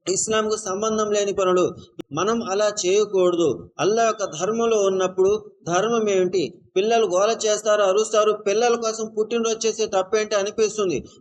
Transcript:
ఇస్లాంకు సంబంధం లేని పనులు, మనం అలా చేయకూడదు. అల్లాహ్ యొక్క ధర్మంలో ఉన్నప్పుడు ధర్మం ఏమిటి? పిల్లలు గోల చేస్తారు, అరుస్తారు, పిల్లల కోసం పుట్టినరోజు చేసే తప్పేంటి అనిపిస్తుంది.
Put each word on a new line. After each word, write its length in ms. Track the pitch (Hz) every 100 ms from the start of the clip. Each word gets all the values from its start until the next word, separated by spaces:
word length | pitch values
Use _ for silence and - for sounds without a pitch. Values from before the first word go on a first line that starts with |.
| -
ఇస్లాంకు 480 | 190 - 220 214 214
సంబంధం 540 | 190 190 220 214 214
లేని 220 | 208 202
పనులు, 420 | 190 185 185 156 - - - -
మనం 300 | 143 190 233 180
అలా 220 | 196 208 202 180
చేయకూడదు. 840 | 196 202 190 180 170 160 - - -
అల్లాహ్ 260 | 160 226 226
యొక్క 180 | 214
ధర్మంలో 580 | 185 151 185 226 233 220
ఉన్నప్పుడు 680 | 196 190 185 185 190 208 - - -
ధర్మం 400 | 175 214 233 214
ఏమిటి? 520 | 190 180 185 139 - - 185
పిల్లలు 300 | 214 233 214
గోల 300 | 180 208 226 220
చేస్తారు, 360 | 208 220 208
అరుస్తారు, 500 | 196 190 220 220 214
పిల్లల 420 | 208 202 208 240
కోసం 400 | 233 226 214 214 208
పుట్టినరోజు 480 | 214 233 226 226 226
చేసే 200 | 214 208
తప్పేంటి 480 | 196 185 214 214
అనిపిస్తుంది. 720 | 208 196 214 214 214 190 127 - -